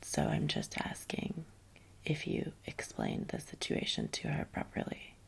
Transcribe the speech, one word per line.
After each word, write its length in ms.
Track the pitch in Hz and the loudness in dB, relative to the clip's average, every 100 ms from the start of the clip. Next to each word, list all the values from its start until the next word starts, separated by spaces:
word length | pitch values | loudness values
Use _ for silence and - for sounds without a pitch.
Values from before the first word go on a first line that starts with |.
so 200 | - - | 0 4
I'm 260 | - 151 147 | 4 6 4
just 280 | - - - | 2 0 0
asking 640 | - - - - - - 160 - - - - - | -2 -2 -4 -2 0 -2 -8 -14 -20 -20 -20 -10
if 220 | - 151 - | 0 0 2
you 260 | - - - - | 2 0 -4 -8
explained 600 | - - - 55 - - | -6 -6 0 0 2 0
the 120 | - | -4
situation 680 | - - - - - - - | -6 -6 0 2 2 2 2
to 200 | - - | 0 0
her 180 | - - | 0 0
properly. 640 | - - - - - - - | -2 -2 -2 -2 -4 -10 -16